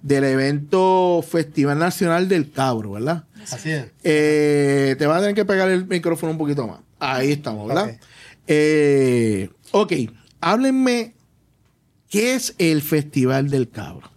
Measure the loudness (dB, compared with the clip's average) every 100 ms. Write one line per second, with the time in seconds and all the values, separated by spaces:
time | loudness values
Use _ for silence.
0 | 0 0 2 0 0 -2 -2 2 4 4
1 | 2 0 0 -4 -2 -2 0 0 -2 0
2 | 0 0 2 0 -2 -2 -2 -2 -6 -6
3 | -4 -6 -10 -20 -16 -10 -6 -8 -8 _
4 | 0 2 4 2 2 2 2 2 0 0
5 | 0 2 0 0 0 2 2 0 -2 -4
6 | -2 -2 -4 -4 -2 -2 -4 -10 _ _
7 | -4 -2 -2 -2 -6 -8 -4 -4 -4 -10
8 | -20 -20 -20 -20 -2 2 4 4 4 4
9 | 2 2 2 -2 -6 _ -2 -2 0 -2
10 | -6 -12 _ _ -2 2 2 2 2 0
11 | -4 _ _ _ _ _ _ _ _ _
12 | _ 0 0 -2 -4 0 2 2 0 -2
13 | 0 0 2 2 0 0 -2 -6 -14 -16
14 | -20